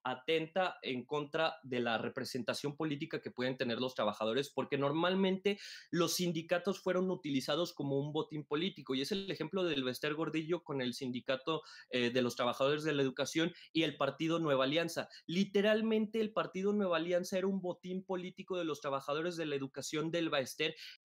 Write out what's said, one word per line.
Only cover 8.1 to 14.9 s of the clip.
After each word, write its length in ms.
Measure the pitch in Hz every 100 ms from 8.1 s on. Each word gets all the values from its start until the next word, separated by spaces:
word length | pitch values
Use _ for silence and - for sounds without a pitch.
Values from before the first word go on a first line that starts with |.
botín 320 | 147 147 151
político, 500 | 143 151 185 165 139
y 60 | 131
es 120 | 135
el 180 | 196 196
ejemplo 340 | 156 156 190
del 180 | 180 143
Bester 300 | 127 123 151
Gordillo 480 | 151 160 156 156 170
con 200 | - 139
el 100 | 123
sindicato, 680 | 120 131 123 - 131 - 156 - - -
eh, 220 | 127 120
de 100 | 127
los 160 | 123 -
trabajadores 480 | 123 117 135 151
de 80 | 156
la 80 | 143
educación 540 | 135 123 135 160 170 - -
y 120 | 160
el 120 | 160 143
partido 440 | 139 - 160 165
Nueva 240 | 156 135
Alianza. 440 | 131 156 170